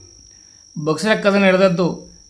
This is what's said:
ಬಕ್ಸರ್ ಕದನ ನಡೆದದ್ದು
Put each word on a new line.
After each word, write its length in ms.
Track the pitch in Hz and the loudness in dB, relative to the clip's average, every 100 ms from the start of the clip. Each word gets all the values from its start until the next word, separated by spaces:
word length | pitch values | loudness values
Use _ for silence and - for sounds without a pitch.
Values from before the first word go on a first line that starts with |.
| - _ _ _ _ _ _ - | -20 _ _ _ _ _ _ -8
ಬಕ್ಸರ್ 380 | 151 151 214 - | -6 -2 -2 0
ಕದನ 200 | 208 202 | 0 2
ನಡೆದದ್ದು 680 | 196 185 190 180 170 - - - | 2 4 2 2 -2 -4 -16 -20